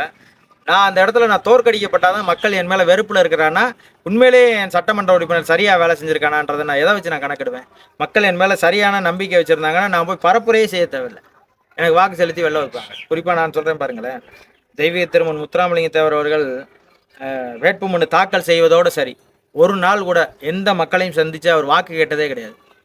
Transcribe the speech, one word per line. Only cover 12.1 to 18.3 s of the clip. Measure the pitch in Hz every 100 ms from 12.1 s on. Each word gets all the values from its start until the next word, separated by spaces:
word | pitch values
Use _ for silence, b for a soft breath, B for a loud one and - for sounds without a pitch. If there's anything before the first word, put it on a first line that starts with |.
| 170
செலுத்தி | 170 165
வெல்ல | 160 151
வைப்பாங்க. | 135 120 - 104 -
குறிப்பா | 160 170
நான் | 170 160
சொல்றேன் | 156 156 156
பாருங்களேன், | 135 117 120 123 _ b b b _ -
தெய்வீக | 160 180 170
திருமண் | 170 165 151
முத்துராமலிங்க | 151 170 180 170 160
தேவர் | 156 156
அவர்கள், | 151 147 156 139 131 139 _ _ _ _ _
அஹ், | 135 131 123 117
வேட்புமனு | 160 190 190 175 160
தாக்கல் | 165 190